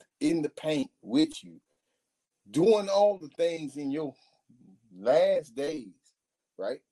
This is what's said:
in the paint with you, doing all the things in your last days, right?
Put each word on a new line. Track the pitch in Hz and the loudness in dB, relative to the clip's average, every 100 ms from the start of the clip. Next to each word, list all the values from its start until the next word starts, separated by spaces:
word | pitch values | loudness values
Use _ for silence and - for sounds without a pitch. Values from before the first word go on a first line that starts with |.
| _ - | _ -4
in | 151 165 | -2 0
the | 147 | -4
paint | - 156 147 127 _ | -6 -4 -4 -4 _
with | 98 - 311 - | -2 0 0 -2
you, | 87 82 _ _ _ _ _ _ _ _ 104 | -18 -20 _ _ _ _ _ _ _ _ -6
doing | 135 202 208 196 | 2 4 4 2
all | 196 208 190 | 4 4 2
the | 147 | -8
things | - 170 165 147 147 | -2 -2 -2 -8 -8
in | 139 | -6
your | 147 147 - _ _ _ _ - _ _ 90 | -4 -6 -10 _ _ _ _ -20 _ _ -6
last | 110 151 196 185 151 | 2 4 4 0 -4
days, | 117 139 156 98 _ _ _ _ _ _ - | -6 -6 -6 -12 _ _ _ _ _ _ -10
right? | 98 - _ | -8 -8 _